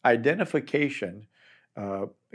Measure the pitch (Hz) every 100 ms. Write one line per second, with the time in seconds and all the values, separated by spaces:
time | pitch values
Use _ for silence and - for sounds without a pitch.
0 | 127 117 127 185 185 151 - 147 143 -
1 | 92 101 110 _ _ _ _ - 101 98
2 | 101 - _